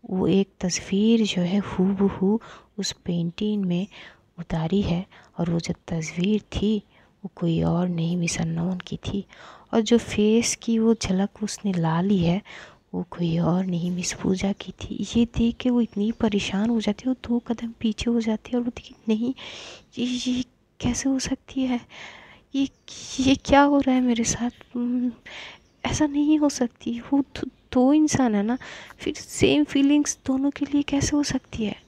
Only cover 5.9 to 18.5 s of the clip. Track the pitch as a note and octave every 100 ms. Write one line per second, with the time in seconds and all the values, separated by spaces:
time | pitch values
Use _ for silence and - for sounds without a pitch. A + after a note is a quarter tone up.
5.9 | E3 D#3 E3 F#3 G#3+ - - G3+ G#3+ -
6.9 | _ _ _ G3 - E3+ E3 E3 E3+ F3+
7.9 | E3+ E3 F3+ E3+ - E3 E3 E3+ F3+ -
8.9 | F#3 - G3+ - - - - _ A3+ A3
9.9 | A#3 - - G#3+ A3+ A#3 - - A3+ A3+
10.9 | A3 - F#3 G3 - G#3+ - G#3 F3 E3
11.9 | E3 F#3+ G3+ E3+ F3+ - - - - _
12.9 | F3+ F3+ - F3 E3 E3 F3+ F#3+ F3 F3
13.9 | F3+ F3 - F#3+ F#3 G3 G3+ - - -
14.9 | - G3+ A#3 A#3 - A#3 A#3 B3+ A#3+ A3+
15.9 | - G#3 A#3 A3+ G3+ - G3 A3 A#3 G#3
16.9 | G3+ B3+ B3+ - A#3+ - A#3 A#3 A3+ A3+
17.9 | G#3+ - A#3 A3 A3 -